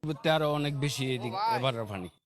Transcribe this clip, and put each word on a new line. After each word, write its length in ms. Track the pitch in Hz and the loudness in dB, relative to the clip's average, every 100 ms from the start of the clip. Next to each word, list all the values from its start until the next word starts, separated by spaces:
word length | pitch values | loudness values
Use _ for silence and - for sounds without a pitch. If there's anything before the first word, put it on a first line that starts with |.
এবারতে 260 | 151 151 160 | -4 -2 2
আরো 240 | 156 151 | 4 4
অনেক 260 | 147 147 143 | 2 0 0
বেশি 320 | 143 131 131 | -2 0 -2
এই 60 | 127 | -2
দিক, 160 | 117 - 220 226 | -2 -2 0 2
এবারের 300 | 131 117 110 | 2 0 -4
পানি। 240 | 98 90 _ | -6 -8 _